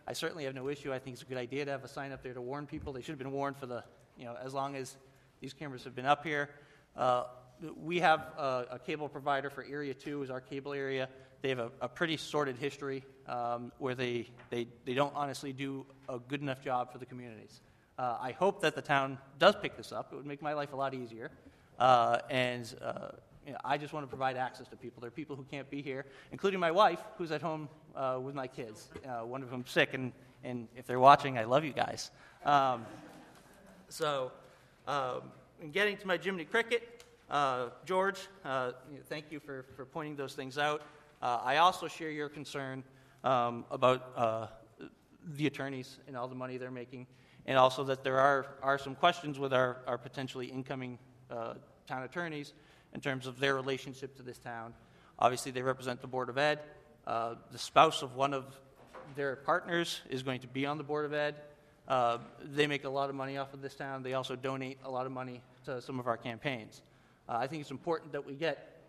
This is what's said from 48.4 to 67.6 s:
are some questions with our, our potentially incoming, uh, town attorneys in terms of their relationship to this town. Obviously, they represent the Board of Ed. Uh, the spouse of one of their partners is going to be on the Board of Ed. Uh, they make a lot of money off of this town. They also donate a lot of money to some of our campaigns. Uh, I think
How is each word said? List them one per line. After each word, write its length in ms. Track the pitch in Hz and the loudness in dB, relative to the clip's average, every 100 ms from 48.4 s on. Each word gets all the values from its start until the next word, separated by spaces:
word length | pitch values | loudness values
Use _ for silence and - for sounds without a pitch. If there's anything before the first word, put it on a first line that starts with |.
| - - | 2 -2
are 160 | 131 139 | 2 2
some 160 | 139 | 0
questions 440 | 131 175 170 151 139 | 4 4 4 -2 -4
with 140 | 139 | 2
our, 260 | 127 127 123 131 | 6 4 2 -4
our 120 | 123 | -4
potentially 480 | 131 - 131 131 127 | -4 -6 -6 -6 -6
incoming, 520 | 131 131 135 127 120 - - - | -6 -6 -6 -6 -10 -16 -20 -10
uh, 240 | 120 113 123 - - - | -6 -6 -8 -14 -20 -8
town 180 | 131 | -6
attorneys 480 | 127 175 170 151 143 - - - - | -6 -4 -4 -6 -8 -14 -20 -20 -14
in 60 | - | -6
terms 260 | 143 131 127 | -2 -2 -4
of 140 | 123 | 2
their 140 | 139 | 4
relationship 640 | 135 131 131 139 127 131 - | 4 2 -2 -4 -10 -12 -12
to 60 | |
this 160 | 127 117 | -14 -12
town. 340 | 127 117 113 117 - - - - | -10 -8 -10 -12 -20 -20 -20 4
Obviously, 320 | 113 123 139 | 4 4 -2
they 120 | 127 | -2
represent 380 | 131 127 127 123 | -2 -2 -4 -6
the 60 | 131 | -6
Board 220 | 127 123 | -4 -2
of 100 | 123 | 2
Ed. 220 | 151 147 - - - - - | 2 2 -4 -18 -20 -14 -4
Uh, 280 | 113 117 120 - | -2 -2 -6 -12
the 60 | 123 | -10
spouse 440 | - - 160 151 | 6 8 10 8
of 140 | 139 123 | -4 0
one 160 | 139 | 0
of 120 | 135 123 - - - - - - 139 | 0 -6 -14 -20 -20 -20 -18 -12 -4
their 200 | 143 123 | -4 -2
partners 680 | - 175 175 170 165 - - | 2 2 2 0 0 -4 -6
is 140 | 131 | -4
going 180 | 131 127 | -2 -4
to 60 | 127 | -4
be 180 | 127 | -2
on 140 | 139 151 | -2 -2
the 60 | |
Board 200 | 143 151 | -2 -2
of 80 | 147 | -2
Ed. 220 | 147 147 147 - - - _ - | 0 -2 -4 -12 -20 -20 _ 0
Uh, 320 | 131 120 120 - - | 4 4 2 -2 -14
they 240 | 147 143 147 | -4 2 2
make 180 | 143 | 2
a 40 | 143 | -2
lot 220 | 139 139 | -2 -2
of 60 | 139 | -2
money 220 | 135 139 | -4 -4
off 140 | 135 | -6
of 80 | 139 | -8
this 140 | 135 | -10
town. 280 | - 143 135 | -8 -8 -6
They 120 | 127 | -2
also 220 | 131 131 127 | -2 -2 -4
donate 420 | 135 135 131 135 | -4 -4 -6 -8
a 60 | 135 | -6
lot 140 | 127 | -4
of 80 | 131 | -4
money 300 | 131 127 123 - - | -6 -8 -10 -16 -14
to 180 | - 127 | -8 -8
some 160 | 120 131 | -6 -4
of 80 | 123 | 0
our 100 | 113 | -2
campaigns. 680 | 127 113 147 123 107 - - _ _ _ - | -2 -4 -4 -4 -8 -18 -20 _ _ _ -4
Uh, 80 | 120 | -2
I 100 | 135 | -2
think 140 | 160 | -4